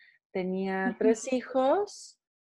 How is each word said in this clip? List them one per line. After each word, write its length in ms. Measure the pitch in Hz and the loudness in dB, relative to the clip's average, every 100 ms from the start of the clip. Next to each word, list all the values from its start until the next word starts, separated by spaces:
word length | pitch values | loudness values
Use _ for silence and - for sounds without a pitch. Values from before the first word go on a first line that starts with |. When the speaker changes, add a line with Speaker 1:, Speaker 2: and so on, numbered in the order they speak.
| - _ _ | -20 _ _
Speaker 1:
tenía 580 | 190 185 185 190 190 190 | -4 -2 -2 -2 0 -2
Speaker 2:
Ujú. 60 | 202 | 2
Speaker 1:
tres 340 | - - - | 2 2 0
hijos, 880 | 254 - 262 262 349 415 - - - _ _ _ | -4 -2 0 2 2 0 -8 -20 -20 _ _ _